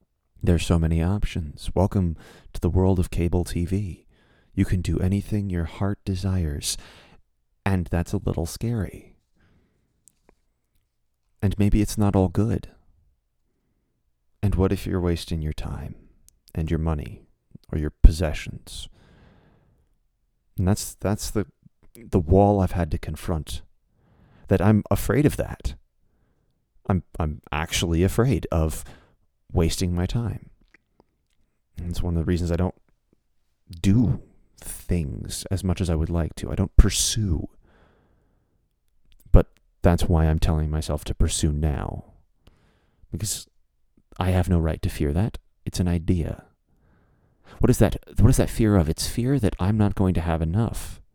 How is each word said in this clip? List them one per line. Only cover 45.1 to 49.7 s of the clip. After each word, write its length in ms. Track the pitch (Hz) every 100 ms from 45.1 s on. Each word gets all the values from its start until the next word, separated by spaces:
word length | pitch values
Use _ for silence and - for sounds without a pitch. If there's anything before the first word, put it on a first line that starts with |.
that. 240 | 73 107 - - _ -
It's 140 | -
an 80 | 87
idea. 560 | 87 82 92 - - - _ _ _ _ _ _ _ _ _ - -
What 100 | 117
is 80 | 123
that? 180 | 107 - - -
What 100 | 101
is 80 | 131
that 120 | 87
fear 260 | - 110 101
of? 140 | 76
It's 180 | 80 -
fear 320 | - 120 139
that 160 | 101 -
I'm 200 | 90